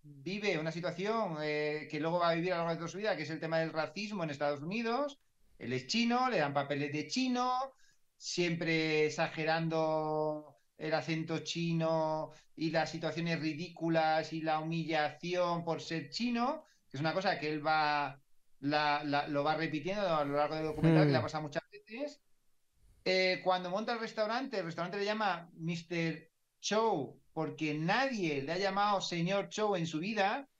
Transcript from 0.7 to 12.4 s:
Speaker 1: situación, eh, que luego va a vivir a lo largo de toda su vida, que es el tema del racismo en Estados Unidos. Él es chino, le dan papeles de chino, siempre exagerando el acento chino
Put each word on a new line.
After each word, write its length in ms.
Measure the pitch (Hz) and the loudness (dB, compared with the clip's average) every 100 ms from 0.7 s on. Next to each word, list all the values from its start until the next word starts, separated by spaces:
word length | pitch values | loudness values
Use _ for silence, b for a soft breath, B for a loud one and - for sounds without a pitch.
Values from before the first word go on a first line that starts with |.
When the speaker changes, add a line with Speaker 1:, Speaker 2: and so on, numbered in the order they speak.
Speaker 1:
situación, 640 | 160 175 165 196 226 202 156 | -2 -4 -2 -2 0 0 -2
eh, 440 | 151 151 151 151 151 | -2 0 0 -2 -6
que 100 | 151 | -4
luego 180 | 160 175 | 0 2
va 100 | 170 | 4
a 40 | |
vivir 180 | 165 175 | 2 0
a 40 | 170 | 0
lo 60 | |
largo 100 | 170 | 0
de 40 | 165 | -2
toda 100 | 165 | -4
su 100 | 175 | -4
vida, 180 | 214 180 | -2 -2
que 60 | |
es 60 | 147 | -4
el 100 | 160 | -6
tema 180 | 160 165 | -2 0
del 120 | 160 | 0
racismo 520 | 156 151 196 208 208 | -2 -4 -4 -6 -4
en 60 | 160 | -4
Estados 300 | 139 147 143 | -2 -2 -2
Unidos. 580 | 151 214 233 240 285 285 _ _ _ - | -4 -4 -2 0 -2 -6 _ _ _ -12
Él 140 | 117 | -4
es 140 | 127 127 | -4 -2
chino, 420 | 220 233 240 254 | 0 2 4 2
le 80 | 214 | 2
dan 160 | 143 | 2
papeles 380 | 143 143 143 143 | 0 0 -2 -2
de 140 | 151 151 | -4 -4
chino, 680 | - 254 247 254 254 269 - b b _ _ | -2 0 2 0 0 -2 -8 b b _ _
siempre 920 | - - 175 165 170 160 160 156 151 | -8 0 0 0 0 2 2 2 2
exagerando 1500 | 147 160 - 156 160 165 160 160 156 156 156 151 151 151 - _ _ | 2 -2 -2 0 0 2 2 2 0 0 0 0 -2 -8 -20 _ _
el 180 | 156 | -2
acento 460 | 156 143 160 160 160 | -2 0 -2 -2 -4
chino 920 | 156 170 170 165 160 160 156 156 151 B | -4 -2 0 0 2 2 0 -2 -4 B